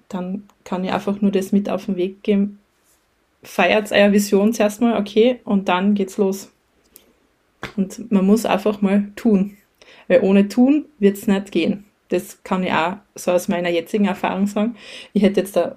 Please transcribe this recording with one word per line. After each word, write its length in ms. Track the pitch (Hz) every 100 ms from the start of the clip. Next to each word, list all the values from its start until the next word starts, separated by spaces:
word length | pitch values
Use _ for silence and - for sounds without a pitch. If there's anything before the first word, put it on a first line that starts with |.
| _
dann 360 | 185 180 196 - _
kann 200 | - 185
ich 80 | 185
einfach 280 | 185 196 202
nur 100 | 202
das 220 | 190 190
mit 160 | 202 202
auf 180 | 190 -
den 100 | 180
Weg 260 | 185 190
geben. 360 | - 202 202 202 _ _ _ _ _ _ _ _
Feiert's 500 | - - 180 214 208
eure 200 | - 202
Vision 400 | 202 202 196 208
zuerst 280 | 226 214 208
mal, 180 | 233 220
okay, 420 | 202 214 233 247
und 240 | - 202 190
dann 260 | 180 196
geht's 220 | 202 190 -
los. 340 | 196 196 - _ _ _ _ - _ _ _ _ _ _ - -
Und 340 | 190 - -
man 160 | 196 190
muss 180 | 220 -
einfach 340 | 196 208 208
mal 280 | 196 202 202 -
tun. 400 | 240 202 202 - _ _ - - -
Weil 140 | 180
ohne 260 | 190 196 196
tun 380 | - 254 302 302 _
wird's 280 | 202 196 -
nicht 260 | 196 202
gehen. 320 | 175 160 202 - _ _
Das 340 | 180 190 -
kann 200 | - 185
ich 80 | 185
auch 240 | - 165 196 -
so 160 | - -
aus 160 | 180 175
meiner 200 | 175 175
jetzigen 340 | 170 165 214
Erfahrung 420 | 202 190 - 185 202
sagen. 300 | 214 220 240 - - -
Ich 100 | 202
hätte 180 | 196 202
jetzt 160 | 185 180
da 200 | 165